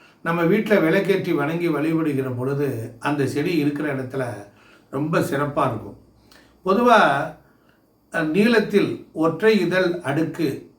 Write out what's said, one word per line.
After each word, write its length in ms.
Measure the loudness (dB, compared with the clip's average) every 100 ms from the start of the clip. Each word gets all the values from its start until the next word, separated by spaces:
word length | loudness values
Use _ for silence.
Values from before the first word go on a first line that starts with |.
| -20 _
நம்ம 180 | -4 0
வீட்டுல 400 | 2 2 2 2
விளக்கேற்றி 520 | 4 2 2 0 0
வணங்கி 360 | -2 -2 -2 -2
வழிபடுகிற 680 | -2 0 0 0 -2 -4 -4
பொழுது 580 | -4 -2 -2 -4 -8 -8
அந்த 280 | -4 -2 -2
செடி 300 | -2 -2 0
இருக்கிற 380 | 0 -2 -4 -4
இடத்துல 300 | -6 -6 -6 -8 -14 _ _ -20 _
ரொம்ப 300 | -6 -2 0
சிறப்பா 480 | 0 -2 -2 0 -2
இருக்கும். 300 | -2 -10 -18 _ _ _ -20 _ _ 0
பொதுவா, 340 | 2 6 6 6 2 -4 -10 _ _ _ _ _ _ _
அஹ், 180 | -4 0
நீலத்தில் 760 | 2 4 4 2 0 0 -4 -10
ஒற்றை 460 | -2 -2 2 2 4
இதழ், 400 | 2 0 0 -2
அடுக்கு 680 | -2 -2 -2 -2 -4 -4 -14